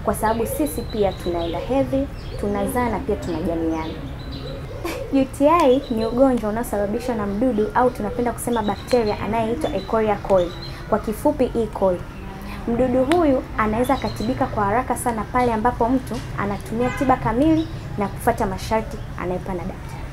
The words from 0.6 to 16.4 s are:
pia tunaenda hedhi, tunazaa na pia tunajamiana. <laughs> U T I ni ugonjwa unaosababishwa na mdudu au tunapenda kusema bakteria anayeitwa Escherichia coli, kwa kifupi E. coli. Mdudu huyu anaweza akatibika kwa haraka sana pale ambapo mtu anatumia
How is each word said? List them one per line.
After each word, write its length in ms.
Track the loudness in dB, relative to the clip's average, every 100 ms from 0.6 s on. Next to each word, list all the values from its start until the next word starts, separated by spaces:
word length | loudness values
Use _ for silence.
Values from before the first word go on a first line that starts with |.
| -2 -2
pia 320 | -6 0 0
tunaenda 460 | 0 -4 -2 -2 -4
hedhi, 480 | 0 0 2 0 -2 -6 -8 -4
tunazaa 500 | -2 0 0 0 0
na 100 | -2
pia 160 | -2 -2
tunajamiana. 800 | -2 -2 -2 0 0 -2 -4
<laughs> 80 | -6 -8 -8 -8 -8 -8 -8 -8 -8 -6 -6 0
U 120 | 2 2 4
T 120 | 6
I 320 | 8 6 4 2
ni 160 | -2 0
ugonjwa 440 | 4 4 4 0
unaosababishwa 680 | -2 -2 0 0 -2 -2 -2
na 100 | -2
mdudu 420 | 0 2 2 2 4
au 140 | 2
tunapenda 420 | 2 -4 -2 -2
kusema 320 | -2 -2 0
bakteria 560 | 0 -2 2 2 4 0
anayeitwa 560 | 0 0 0 -2 -2 -4
Escherichia 400 | 0 0 2 0
coli, 360 | 4 4 4 -2 -10 -10 -2
kwa 100 | 0
kifupi 520 | 0 0 0 2 0 2
E. 120 | -2
coli. 280 | 2 2 2 -4 -12 -12 -10 -10 -8 -4
Mdudu 380 | 0 2 2 4
huyu 380 | 4 4 2 0 -2
anaweza 360 | 0 2 2
akatibika 520 | 2 0 -4 -2 0 0
kwa 200 | 0 2
haraka 320 | 2 0 -2
sana 260 | 0 -2
pale 300 | -2 2 2
ambapo 360 | 2 0 2 2
mtu 260 | 2 0 -8 -6
anatumia 520 | -4